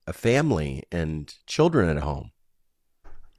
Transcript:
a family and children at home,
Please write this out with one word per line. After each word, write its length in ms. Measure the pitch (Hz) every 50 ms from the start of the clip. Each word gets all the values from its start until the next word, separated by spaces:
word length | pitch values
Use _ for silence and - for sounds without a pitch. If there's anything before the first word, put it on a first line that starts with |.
| _
a 60 | - -
family 720 | - - 117 120 139 156 156 120 80 76 71 67 65 - -
and 440 | - 87 82 78 78 78 71 - - _ _
children 480 | - - - 151 175 165 147 98 85 78
at 80 | 71 73
home, 300 | 73 71 67 - - - _ _ _ _ _ _ _ _ _ _ _ _ _ - - - - - - -